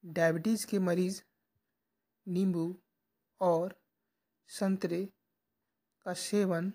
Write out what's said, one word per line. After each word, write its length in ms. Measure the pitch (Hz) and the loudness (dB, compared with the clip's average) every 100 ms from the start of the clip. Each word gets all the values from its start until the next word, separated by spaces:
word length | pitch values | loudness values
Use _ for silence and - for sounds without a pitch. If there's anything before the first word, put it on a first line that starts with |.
डायबिटीज 600 | 180 160 165 160 220 220 | -8 2 2 2 0 -2
के 140 | - 202 | 0 0
मरीज 460 | 185 175 185 196 _ _ _ _ _ _ _ _ _ _ - | 2 2 0 -2 _ _ _ _ _ _ _ _ _ _ -4
नींबू 540 | 175 190 170 165 185 _ _ _ _ _ _ | 0 2 0 -2 -6 _ _ _ _ _ _
और 420 | 185 165 180 - _ _ _ _ _ _ _ | 2 2 0 -8 _ _ _ _ _ _ _
संतरे 640 | - 196 190 185 170 196 _ _ _ _ _ _ _ _ _ | -4 0 0 0 -4 -6 _ _ _ _ _ _ _ _ _
का 100 | - | -10
सेवन 580 | 180 - 208 196 170 180 | -8 -2 0 2 0 -2